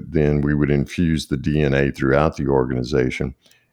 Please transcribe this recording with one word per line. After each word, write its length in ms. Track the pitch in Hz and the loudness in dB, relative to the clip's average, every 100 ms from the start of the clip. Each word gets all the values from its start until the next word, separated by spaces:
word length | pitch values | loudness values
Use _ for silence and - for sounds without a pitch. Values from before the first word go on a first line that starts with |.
| - | -2
then 320 | 78 73 73 | 0 2 2
we 140 | 73 | 0
would 160 | 73 71 | 0 2
infuse 560 | 71 69 - 82 76 - | 0 -2 -2 0 0 -2
the 100 | 69 | -4
D 260 | 73 73 | -2 0
N 120 | 71 | 2
A 180 | 69 69 | 2 0
throughout 440 | - 67 69 82 - | 0 2 2 2 0
the 120 | 67 | 0
organization 880 | 67 64 62 62 69 64 - 69 - _ _ _ | 0 0 -2 -2 0 0 -2 -8 -10 _ _ _